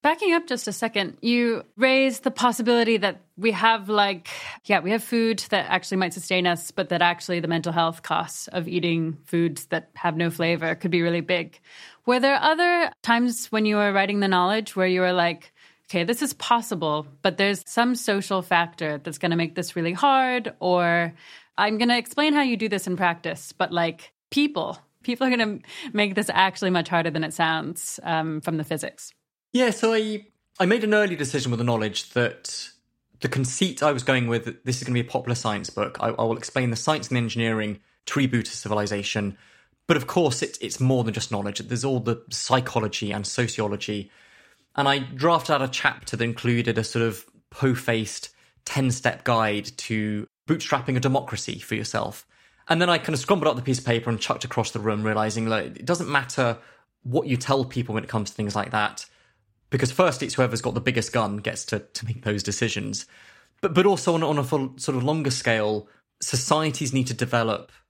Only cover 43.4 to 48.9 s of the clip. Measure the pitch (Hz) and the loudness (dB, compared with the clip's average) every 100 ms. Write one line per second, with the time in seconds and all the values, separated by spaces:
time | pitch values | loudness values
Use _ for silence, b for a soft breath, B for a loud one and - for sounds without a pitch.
43.4 | 117 - 107 101 - 104 98 b b b | -2 -2 -4 -4 -6 -6 -8 b b b
44.4 | b b b - 139 139 127 131 156 170 | b b b 0 2 2 -2 0 4 4
45.4 | - 147 131 127 143 - - 131 120 117 | 4 0 0 0 0 0 -8 -2 -2 0
46.4 | 123 120 117 117 110 117 117 101 - _ | 0 2 2 0 0 0 0 -2 -12 _
47.4 | _ - 131 127 - 117 107 - - b | _ -2 0 0 0 -2 -2 -8 -14 b
48.4 | b b - - 131 | b b -6 0 0